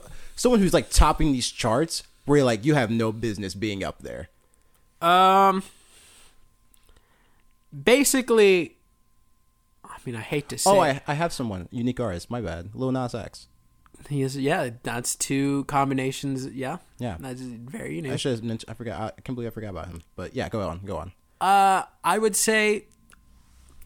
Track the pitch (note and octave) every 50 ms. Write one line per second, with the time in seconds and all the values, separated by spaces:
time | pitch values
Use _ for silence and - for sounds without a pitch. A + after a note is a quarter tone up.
0 | - - - - - - - - - B3 B3 A3 G3 E3+ D3+ D#3 - - - -
1 | E3 D3+ D#3 - D#3+ D#3 C3+ B2 A2+ - - - - A2+ A2 C3+ E3 D#3+ - -
2 | - _ _ _ - C#3 C#3+ D3 C3+ B2 A#2 G#2 G2+ D3+ D3+ C#3+ A#2+ G#2 A#2 A2+
3 | A2+ A2 A2 A2+ A#2 A#2 G2+ G#2+ G2+ F#2+ E2+ G2 A#2 G#2+ G2+ G2 F2+ D2+ - -
4 | C2 B1+ A#1 B1 E2+ - _ _ _ _ _ _ _ _ _ _ _ _ _ -
5 | E3+ E3+ F3+ F#3 F#3 F#3+ F#3+ G3 G3 G3 F#3+ F#3+ - - - _ _ _ _ -
6 | _ _ - - - - _ _ - _ _ _ _ _ _ _ _ _ - _
7 | _ _ _ _ _ _ _ _ _ _ _ _ _ _ - C#3+ C#3 G#3+ A#3+ C#4
8 | C#4 - - C4 A#3+ - A#3 A3 G#3 G3 F#3 F3+ D#3+ - _ _ _ _ _ _
9 | _ _ _ _ _ _ _ _ _ _ _ _ _ _ _ _ _ - - -
10 | - C3 A#2 A2 A2 - D#3 D3 C#3 - A#2+ A2 - F#3+ G3+ F#3+ E3+ D3 B2+ -
11 | - - D3 D3 E3+ E3 - - C3 A2+ G2+ F#2 F2 - - B2 A#2 B2 A#2+ -
12 | A#2+ G#2+ F2+ F2 - - A#2 A#2+ G#2+ E2+ E2 E2+ F2+ G2+ G#2+ A#2+ B2+ C3 C3 C3
13 | B2+ A#2 B2 A2+ F#2 - - - - _ _ _ _ _ _ _ _ _ _ -
14 | - - D3 C#3 C3+ C3 C3 C#3+ C3 C#3 E3 F#3+ D3 B2 A2+ A#2+ - B2+ A#2 A#2+
15 | A#2+ - - - - - C#3+ C#3 C#3 C#3 C#3 C#3 C3+ - D3 C#3 C#3 C3+ C3+ C3
16 | C3 C3+ C3+ - - C#3 C3+ C3 C3 C#3 - C3 B2+ C3 E3 F3 _ _ _ -
17 | B2+ A#2 F2 E2 C3+ C3 B2+ B2+ C3 B2+ A#2+ A2+ A#2+ B2+ C#3+ A3+ C3 C3+ D3 E3
18 | E3 C3 C3 A#2+ - C#3+ B2 A2+ A2 A#2 A2+ A2 - - A2+ - A#2 A2+ F2+ D2+
19 | A2 G#2+ - - - - B2+ B2 A#2 A2+ - A2+ G#2+ G#2 F#2 E2 E2 F2 F2+ F#2
20 | - _ - - F#2 - - B2+ F#2+ - - A2 F#2+ D#2+ E2+ F2+ F#2+ G2 F#2+ D#2
21 | D#2+ F#2+ - _ _ _ _ - - F#3 G3 G3 G3 G3 F#3+ F3+ - - _ _
22 | - E3 F3+ G#3+ A3 A3 G3+ - - A3+ A3 A3 G#3+ G#3+ G#3 - - _ _ _
23 | _ _ - _ _ _ _ _ _ _ _ - - - - - -